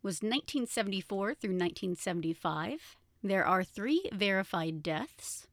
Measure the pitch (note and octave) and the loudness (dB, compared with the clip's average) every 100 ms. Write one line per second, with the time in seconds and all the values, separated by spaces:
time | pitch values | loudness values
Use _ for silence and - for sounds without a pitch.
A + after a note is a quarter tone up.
0 | G3 F#3 G#3+ C4 - C#4+ A#3+ - G3+ G3 | -4 -2 0 0 0 -2 0 0 0 -2
1 | - G3 G3 D4 G#3+ F#3 F3 - F#3+ F3 | -2 -2 -2 -2 -2 2 0 0 -4 -2
2 | - F3 D#3+ E3 F3 D#3 F3 D4+ - - | -2 0 0 -2 -2 -2 -2 -6 -10 -20
3 | _ _ G3 F#3+ - F#3 F#3 - G#3+ D#4+ | _ _ 0 4 6 4 2 -4 2 2
4 | G4 G3+ G3+ F#3+ F#3+ F3+ E3 D#3+ D#3+ D#3 | 0 0 2 2 2 0 0 -2 -2 -2
5 | C#4 - - - - | -2 -8 -10 -10 -14